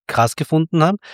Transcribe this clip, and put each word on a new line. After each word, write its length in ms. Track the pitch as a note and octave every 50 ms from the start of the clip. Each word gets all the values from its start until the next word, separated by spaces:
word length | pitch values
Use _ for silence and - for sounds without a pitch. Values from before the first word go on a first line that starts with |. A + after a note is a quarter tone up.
| _
krass 280 | - - - A#2 A#2 -
gefunden 480 | - D3+ - D#3 D#3+ E3 - - E3 D#3
hab, 120 | E3+ G3 G3+ - -